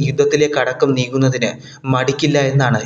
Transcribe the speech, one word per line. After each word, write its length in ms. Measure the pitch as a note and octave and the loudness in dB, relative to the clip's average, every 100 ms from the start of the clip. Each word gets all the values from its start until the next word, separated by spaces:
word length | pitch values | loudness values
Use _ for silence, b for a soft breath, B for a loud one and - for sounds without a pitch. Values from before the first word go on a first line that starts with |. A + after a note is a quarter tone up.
യുദ്ധത്തിലേക്കടക്കം 920 | C3 B2+ C#3+ D3+ D3 D3 B2+ B2+ C#3 | 0 0 0 2 0 0 -2 0 0
നീങ്ങുന്നതിന് 560 | B2+ B2 C3+ C3 B2 G#2+ - B B C3+ | 0 -2 0 0 0 -4 -6 B B -2
മടിക്കില്ല 520 | B2+ C3 C3+ D3+ C#3+ | 0 0 -2 0 0
എന്നാണ് 420 | C3+ C3+ B2+ G#2+ | 2 2 2 0